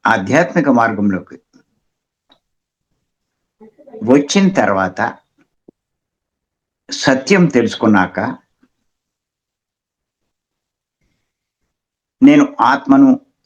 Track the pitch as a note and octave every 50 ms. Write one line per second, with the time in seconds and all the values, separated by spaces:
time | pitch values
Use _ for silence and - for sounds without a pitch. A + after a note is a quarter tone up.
0 | _ G#2+ A2+ A2 F#2+ G2 B2 D#3 F3 - - F3 - C#3+ B2 A#2+ A2+ A2+ A2 G#2
1 | G#2 G2+ F#2+ F2 - _ C2+ - _ _ _ _ _ _ _ _ _ _ _ _
2 | _ _ _ _ _ _ _ _ _ _ _ _ _ _ _ _ _ _ _ _
3 | _ _ _ _ _ _ _ _ _ _ _ _ A3 A3 _ _ - - - -
4 | G#2+ A2 B2+ D3 C#3+ - - G3 G3 F#3 - D#3 G#2+ G2+ G2+ F#2+ F#2+ F2+ F2 -
5 | A2 A#2 - - _ _ _ _ _ _ _ _ _ - _ _ _ _ _ _
6 | _ _ _ _ _ _ _ _ _ _ _ _ _ _ _ _ _ - - -
7 | - D3 C3+ C3 - - G3+ F#3+ F3 D3 - B2 A2 G#2+ - - A#2 A2 G#2+ F#2+
8 | F#2 F2 - - G#2 B2+ B2+ - _ _ _ _ _ _ _ _ _ _ _ _
9 | _ _ _ _ _ _ _ _ _ _ _ _ _ _ _ _ _ _ _ _
10 | _ _ _ _ _ _ _ _ _ _ _ _ _ _ _ _ _ _ _ _
11 | _ _ _ _ _ _ _ _ _ _ _ _ _ _ _ _ _ _ _ _
12 | _ _ _ _ C3 C#3+ D3 D3 C#3+ - - - G#2 A#2+ C#3 C#3+ - C#3 C#3 C#3
13 | C#3 C3 B2+ - _ _ _ _ _